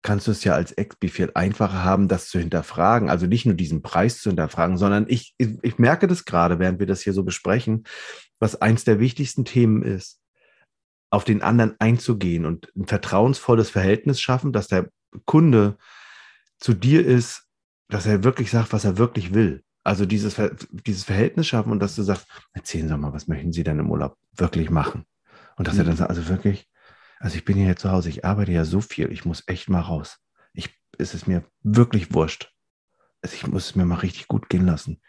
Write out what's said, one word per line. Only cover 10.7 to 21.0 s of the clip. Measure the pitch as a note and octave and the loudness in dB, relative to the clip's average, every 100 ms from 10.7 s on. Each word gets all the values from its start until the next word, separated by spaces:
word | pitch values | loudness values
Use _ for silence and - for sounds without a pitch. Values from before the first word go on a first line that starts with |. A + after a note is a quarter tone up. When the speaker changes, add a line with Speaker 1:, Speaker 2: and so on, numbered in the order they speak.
| _ _ _ _ | _ _ _ _
Speaker 1:
auf | G2+ | -2
den | - G#2 | 2 0
anderen | - A#2 A2 - | 4 4 4 2
einzugehen | A2 A#2 - A2 F#2+ E2+ | 2 2 0 -2 0 0
und | D#2+ E2 - - | -2 -6 -8 -10
ein | F#2+ | -4
vertrauensvolles | G#2 - F#2+ A#2+ C3+ - A2+ G#2 | -4 0 2 2 2 2 2 4
Verhältnis | - F#2+ A2 - C3 | 0 2 2 0 -2
schaffen, | - B2+ C#3+ | 0 -2 0
dass | A#2+ G2 | -2 0
der | F#2 - _ _ - | -2 -2 _ _ -16
Kunde | - D3+ E3 A#2 G#2 G2+ _ - - - - _ _ _ | 2 6 6 6 4 0 _ -20 -20 -20 -20 _ _ _
zu | - | 0
dir | G2+ A#2+ D#3 C3+ | 2 6 4 6
ist, | B2 A#2+ - _ _ _ _ _ | 2 2 -10 _ _ _ _ _
dass | G2+ | -4
er | G2 G#2 | 0 4
wirklich | A2+ C3 A#2 | 2 2 0
sagt, | A#2 A2+ | 0 0
was | G#2+ | 0
er | G#2 F#2 | 0 2
wirklich | A#2+ - F2 | 0 0 -2
will. | G2+ G#2 C2+ _ _ | 2 2 0 _ _
Also | - F#2+ G2 | -4 0 0
dieses | G#2 G#2 | 0 -2
Ver-, | - G#2+ - - | -2 -4 -4 -16
dieses | F#2 - F#2+ | -12 -6 -6